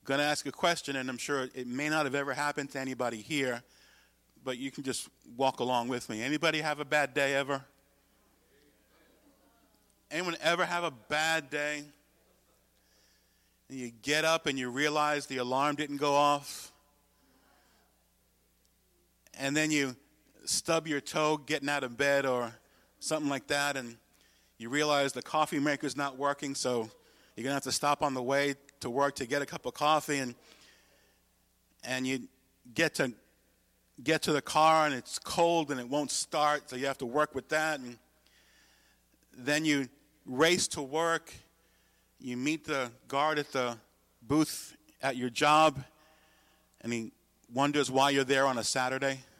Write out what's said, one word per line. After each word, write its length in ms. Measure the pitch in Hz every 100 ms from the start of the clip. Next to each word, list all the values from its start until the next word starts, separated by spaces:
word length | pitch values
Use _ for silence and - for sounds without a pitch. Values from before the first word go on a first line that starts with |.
| -
Gonna 180 | 139
ask 220 | 147 147 143
a 40 |
question, 440 | - 139 139 - 139
and 120 | 127
I'm 120 | 123
sure 300 | - 143 131
it 140 | 131 123
may 220 | 123 151
not 160 | 156 143
have 100 | 139
ever 180 | 139
happened 380 | 131 147 147 139
to 80 | 143
anybody 420 | 131 123 123 113
here, 400 | 104 151 131 120 - _ _ _ _ _ _ _
but 160 | 131 127
you 140 | 135
can 120 | -
just 240 | 131 120 - _ - 120
walk 240 | 131 -
along 300 | 123 123 120
with 200 | 123 -
me. 140 | 110
Anybody 380 | 123 147 165 156
have 180 | 156 147
a 60 | 139
bad 280 | 151 139
day 220 | 131 139 139
ever? 320 | 135 139 135 _ _ _ _ _ _ _ _ _ _ _ _ _ _ _ _ _ _ _ _ _ _ _ _
Anyone 280 | 151 180 165
ever 280 | 147 175 170
have 180 | 175
a 60 | 170
bad 600 | 127 - 151 160 160 143
day? 360 | 147 147 147 147 _ _ _ _ _ _ _ _ _ _ _ _ _ _ _ _ _ _
And 100 | 131
you 140 | 123
get 340 | 117 143 151 160
up 220 | 165 156
and 100 | 135
you 140 | 127
realize 560 | 123 151 151 147 147 139
the 100 | 131
alarm 380 | 123 127 143 147
didn't 220 | 151 143
go 180 | 143 143
off. 560 | 147 143 143 - - _ _ _ _ _ _ _ _ _ _ _ _ _ _ _ _ _ _ _ _ _ _ _ _ _ _ -
And 200 | 139 147
then 140 | 156
you 260 | 151 139 123 _ _ _ _ -
stub 420 | - - 165 160
your 140 | 147
toe 360 | - 156 151 151
getting 320 | 127 147 139
out 140 | 143
of 140 | 131 117
bed 280 | 139 139 135
or 340 | 123 120 117 _ _ _ _
something 300 | - 156 147
like 160 | 135 -
that, 300 | 147 143 139
and 220 | 120 117 _ _ _ _ _ _
you 120 | 113
realize 440 | 139 151 147 139
the 80 | 127
coffee 380 | - 156 151 151
maker's 360 | 147 139 147 127
not 220 | 139 131
working, 380 | 139 139 143 135
so 340 | 127 123 113 - _ _ _ -
you're 80 |
gonna 100 | 120
have 100 | 139
to 80 | 131
stop 300 | 117 147 147
on 140 | 147 131
the 80 |
way 320 | 123 139 143 139 - _
to 100 | 127
work 260 | 120 143 -
to 100 | 123
get 160 | 143
a 40 | 143
cup 200 | 117 127
of 80 |
coffee, 440 | - 151 156 - 143
and, 180 | 127 120 - - - _ _ _ _ _ _ _ _ _ _ _
and 240 | - 131 131
you 200 | 131 - _ _ _ -
get 220 | 117 160 -
to, 180 | 135 113 _ _ _ _ _ _ _ -
get 200 | 127 156
to 100 | -
the 80 | 147
car, 440 | - 156 156 160 151
and 100 | 131
it's 240 | - -
cold 500 | - - 170 170 147
and 100 | 135
it 80 | 120
won't 240 | 143 143
start, 580 | - - 160 147 147 -
so 60 | 127
you 120 | 139
have 100 | 131
to 80 | 123
work 300 | 131 151 135
with 140 | 120
that. 300 | 151 156 151
And 200 | 123 120 _ _ _ _ _ _ _ _ _ _ _ _ _
then 320 | - 127 147 156
you 240 | 143 127 _ _ _ -
race 420 | 127 160 180 -
to 120 | -
work. 520 | 139 151 165 165 - - _ _ _ _ _ _ _ _
You 180 | 131 123
meet 280 | 135 156 151
the 260 | 143 123 117 _
guard 320 | 139 151 151
at 120 | 143
the 280 | 135 123 117 _ _ _ _
booth 540 | 113 147 151 - - - _ _
at 140 | 135 127
your 140 | 123
job, 560 | 117 147 151 156 135 131 _ _ _ _ _ _ _ _ _
and 100 | 117
he 200 | 120 110 _ _ _ _
wonders 420 | 120 143 147 127
why 200 | 131 139
you're 120 | 139
there 220 | 131 135 135
on 120 | 123
a 60 |
Saturday. 600 | 113 135 127 131 139 135 127